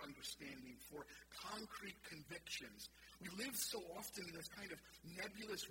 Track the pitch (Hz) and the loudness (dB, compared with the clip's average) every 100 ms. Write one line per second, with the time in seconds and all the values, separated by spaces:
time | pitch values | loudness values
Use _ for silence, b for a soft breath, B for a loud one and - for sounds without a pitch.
0 | 143 139 - - 139 135 127 123 - 147 | 0 0 0 0 0 -2 -4 -6 -4 -2
1 | 139 B B - 185 214 220 - 196 - | -2 B B -2 0 2 2 0 0 -2
2 | - 160 147 170 - - 190 - - B | -4 -4 -2 -2 2 2 0 -4 -6 B
3 | B B 180 185 262 214 - 226 170 180 | B B -2 2 4 6 6 4 2 0
4 | 208 - 180 165 160 - 196 160 - B | 0 0 0 0 -2 -2 -2 -4 -6 B
5 | 160 180 202 196 214 185 - | -4 2 2 2 2 4 2